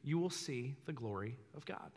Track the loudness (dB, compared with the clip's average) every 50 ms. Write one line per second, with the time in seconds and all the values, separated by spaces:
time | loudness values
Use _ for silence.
0 | 2 4 4 6 6 4 2 0 0 0 0 0 0 -2 -4 -4 -4 -6 -4 0
1 | 0 0 0 0 0 -2 -2 -6 -10 -12 -14 -8 -6 -4 -4 -4 -6 -10 -14